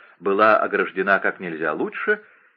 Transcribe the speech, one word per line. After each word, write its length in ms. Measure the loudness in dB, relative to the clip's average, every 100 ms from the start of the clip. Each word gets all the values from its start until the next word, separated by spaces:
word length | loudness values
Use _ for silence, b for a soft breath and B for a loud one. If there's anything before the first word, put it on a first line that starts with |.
| B B
была 400 | -2 2 4 4
ограждена 640 | 2 -2 -2 -2 0 0
как 180 | 0 -6
нельзя 340 | -10 -6 -4
лучше, 500 | -4 -6 -6 -4 -4 b b b